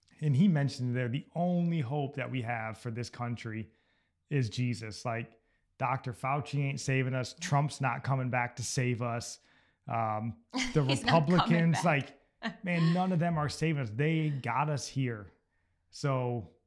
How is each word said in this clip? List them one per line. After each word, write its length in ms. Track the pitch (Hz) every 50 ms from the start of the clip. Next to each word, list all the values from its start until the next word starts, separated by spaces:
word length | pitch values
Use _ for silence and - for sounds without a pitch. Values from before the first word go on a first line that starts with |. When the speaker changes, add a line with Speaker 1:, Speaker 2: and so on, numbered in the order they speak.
| _ _ _ -
Speaker 1:
and 120 | 156 151 135
he 140 | 127 190 208
mentioned 480 | 165 143 143 131 - - 127 123 120
there, 120 | 127 127 120
the 180 | 113 147 - - -
only 460 | 160 175 180 180 175 175 170 170 165
hope 360 | 135 113 143 151 143 135 143
that 140 | 135 120 120
we 100 | 123 131
have 360 | 113 117 120 113 110 110 110 -
for 120 | - 123
this 200 | 113 120 120 -
country 580 | - - 123 120 120 - - 117 107 110 107 - _ _ _ _ _ _ _ _ _ _ _ _
is 180 | 151 143 127 104
Jesus. 560 | - 123 127 123 120 104 113 110 104 - -
Like, 280 | 123 113 120 135 - - _ _ _ _ _ _ _ _ -
Doctor 360 | 135 123 131 - - 127 110
Fauci 500 | - - 131 139 147 127 - - 143 139
ain't 160 | 139 135 -
saving 340 | - - 135 131 131 131 131
us. 200 | 131 123 - - -
Trump's 440 | - - 147 143 147 151 - -
not 200 | 135 127 117 135
coming 280 | - 127 135 131 127 123
back 260 | 117 123 120 120 -
to 60 | -
save 400 | 113 - - 143 127 123 123 107
us. 380 | 123 120 117 120 113 - - - _ _ _ _ _ _ _ _ _ -
Um, 420 | 117 113 113 110 107 107 113 117 - - _ _ - 262 254 -
the 100 | - 156 143
Speaker 2:
<laughs> 40 | 131
He's 160 | 139 - -
not 60 | 131 143 165 147
coming 60 | 147 180
Speaker 1:
Republicans, 400 | 175 - - 170 170 165 165 156 -
Speaker 2:
back. 20 | -
Speaker 1:
like, 680 | 175 151 139 127 - - - _ _ _ _ - 226 - - -
man, 300 | 180 175 170 165 165 170
none 180 | 180 185 190
of 60 | 185 160
them 180 | 170 170 170
are 140 | 156 147 135
saving 320 | - - 156 160 160 143
us. 80 | 131 110 104
They 360 | 117 147 160 160 160 156 156
got 400 | 147 131 120 120 117 127 147 156
us 160 | 151 131 - -
here. 380 | - 139 135 123 117 107 101 90 - _ _ _ _ _ _ _ _ _ _ _
So 580 | - - - 143 135 127 123 123 123 120 101 - - _ _